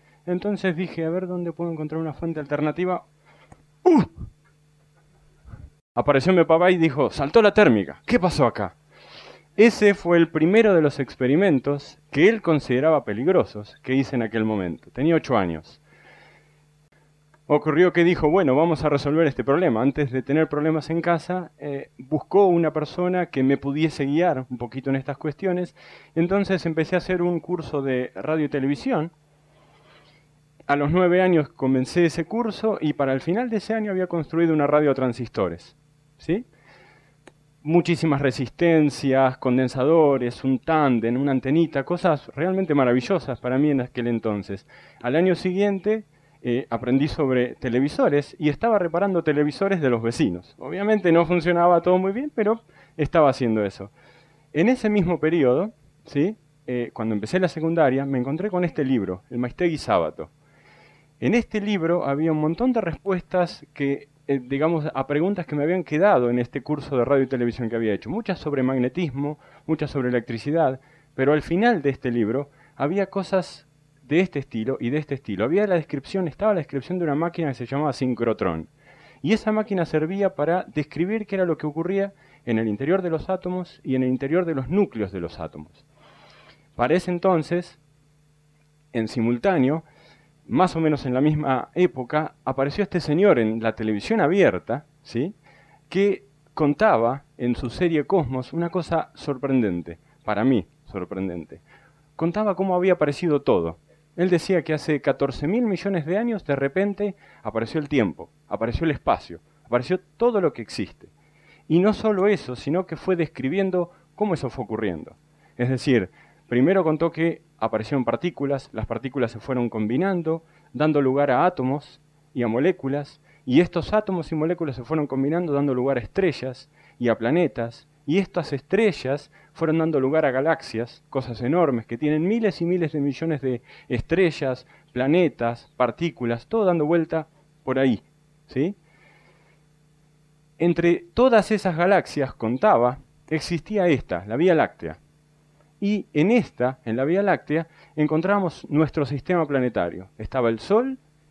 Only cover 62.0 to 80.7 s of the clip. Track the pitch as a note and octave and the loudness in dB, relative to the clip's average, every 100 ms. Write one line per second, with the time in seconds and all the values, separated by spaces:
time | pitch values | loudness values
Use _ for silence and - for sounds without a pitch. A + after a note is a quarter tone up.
62 | C#3+ C#3 D#3+ D#3 D3+ E3 B3+ A#3 F3 D3 | 0 0 0 0 0 0 0 0 -2 -6
63 | G3 F3+ - F#3 E3+ - - - C#3 C#3 | -4 -4 -2 -2 -2 -4 -14 -4 -2 -2
64 | - _ - C#3 B2 C#3 D#3 E3 D3+ C3+ | -8 _ -4 -4 -2 -2 0 0 -4 -6
65 | C#3 D3 F3+ F#3 D#3+ D3 D3+ F#3 - D3+ | -2 0 0 -2 -4 -2 -2 -2 -2 0
66 | G3+ D3+ A#2+ B2 A#2 - A#2 D3+ - C3+ | 4 4 2 0 -2 -6 -6 -6 -2 -2
67 | A#2+ C#3 C3 B2+ A#2+ A2+ A2+ A2+ A2 G2 | 2 2 2 0 -2 -2 -4 -2 -2 -2
68 | A2 G3+ A3 F3+ D3+ C#3 C3 C3+ B2 F3+ | -4 -8 -6 -6 -4 -2 0 0 -2 -2
69 | E3 C3 C#3+ D3+ _ - - D#3+ D3 C#3+ | -4 -4 -8 -8 _ -12 -6 -4 -4 -4
70 | B2 B2 A2+ A2+ D3 E3 C#3+ C3 _ _ | 0 -2 -2 -6 -2 0 0 -2 _ _
71 | _ - C3+ D3+ - F3 A#3+ G3 C#3 C3 | _ -2 2 2 2 0 2 2 0 -2
72 | B2+ A#2+ G#2+ B2+ C#3+ _ _ - C#3 G3 | -2 0 0 -2 -6 _ _ -6 -4 -2
73 | G3 G3 F3+ F#3+ - - _ _ _ _ | -4 -6 -2 -2 -4 -10 _ _ _ _
74 | - D#3 F#3 D3 - A2+ A2 C3 A#2 D3 | -2 0 0 -4 -6 -4 -4 -2 -2 -4
75 | D3 C3+ - F#2+ A#2 F#3 G#3 F3 D3 C#3 | -4 -8 -6 -2 0 0 2 0 -2 -8
76 | - F#3+ F3 - G#3+ F#3+ C#3+ C#3 - F3+ | -6 -4 -4 -2 0 0 -4 -8 -6 -4
77 | E3 C#3+ E3+ E3+ D#3 B2+ A#2+ C#3 D3+ - | -2 -2 -2 -4 -6 -6 -6 -4 -2 -2
78 | B2+ A#2 A2+ G#2+ F#2+ D#2+ D#2 _ _ - | -2 0 0 0 -2 -4 -8 _ _ -20
79 | - _ D3 G#3+ G#3+ G#3+ G#3 F#3+ D#3+ D#3 | -20 _ -2 0 0 -2 -2 -2 -2 -2
80 | D#3 G3 F#3+ - D3+ F3+ - | -2 -2 -2 -2 -2 -2 -4